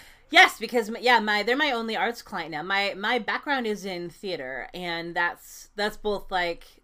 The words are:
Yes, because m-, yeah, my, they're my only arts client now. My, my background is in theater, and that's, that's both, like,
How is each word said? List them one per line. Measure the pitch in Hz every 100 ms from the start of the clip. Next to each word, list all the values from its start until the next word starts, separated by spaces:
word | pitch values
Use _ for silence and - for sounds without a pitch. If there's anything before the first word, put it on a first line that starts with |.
| - - -
Yes, | 330 370 -
because | 214 240 214
m-, | 226
yeah, | 233 233
my, | 214 208
they're | 208 262
my | 302
only | 233 226 208
arts | 202 233
client | - 196 160
now. | 151
My, | 175 196 202
my | 190 214 247
background | 208 233 302 277 226
is | 208 196
in | 175 175
theater, | - 202 160 131 131 -
and | 180 175 170 170
that's, | 170 175 - - - - -
that's | 208 214
both, | 214 196 -
like, | 185 175 175 - -